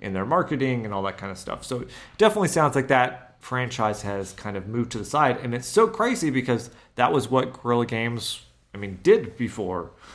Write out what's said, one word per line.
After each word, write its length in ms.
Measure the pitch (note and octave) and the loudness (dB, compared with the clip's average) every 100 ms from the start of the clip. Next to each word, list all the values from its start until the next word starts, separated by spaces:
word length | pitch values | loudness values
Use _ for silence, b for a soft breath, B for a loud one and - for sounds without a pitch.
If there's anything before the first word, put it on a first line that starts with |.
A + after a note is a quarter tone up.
in 120 | G2+ | -6
their 140 | F#2+ G#2 | -4 0
marketing 580 | E3+ F3+ C#3 C3 A#2+ | 0 0 0 0 -2
and 80 | A2 | -4
all 100 | G2 | -4
that 120 | G2 F#2+ | -4 -6
kind 160 | G2 | -10
of 60 | F#2+ | -10
stuff. 260 | - - | -10 -10
So 160 | - B2 | -6 -8
it 80 | - B B B | -8 B B B
definitely 300 | G#3+ G#3+ F3+ | 4 4 2
sounds 260 | E3 D3 C#3 | 4 4 4
like 120 | C3+ | 4
that 480 | C3 B2 - - _ | 4 4 -2 -16 _
franchise 640 | - B2+ B2 - G#2+ G#2+ | -6 -4 -4 -2 -2 -2
has 300 | G2+ G2 F#2+ | -6 -6 -6
kind 240 | - G#2 G2 | -10 -10 -8
of 100 | F#2+ | -4
moved 260 | A#2 A#2+ | -4 -2
to 60 | A2 | -4
the 60 | |
side, 340 | G2+ D3 C#3 - | -2 2 2 2
and 120 | B2 | -4
it's 140 | A#2+ - | -6 0
so 180 | G#3 A3 | 4 4
crazy 440 | A3 A#3+ A#3 D#3 | 4 0 0 0
because 380 | C3 B2+ A#2 - B B - | 0 0 -2 -4 B B 0
that 160 | B2+ | 2
was 180 | C#3+ A#2 | 2 2
what 320 | C3 C3 - | 2 0 -2
Guerrilla 240 | A#2+ A#2+ A#2 | 0 0 0
Games, 560 | A2+ A#2 A#2 - - - _ _ | -2 -2 -4 -6 -8 -12 _ _
I 40 | G2+ | -12
mean, 200 | G2+ F#2 | -10 0
did 340 | - - D3+ - | 6 6 4 -4
before, 540 | A#2 - F#2 F2+ E2 - B | -6 -4 -4 -4 -6 -14 B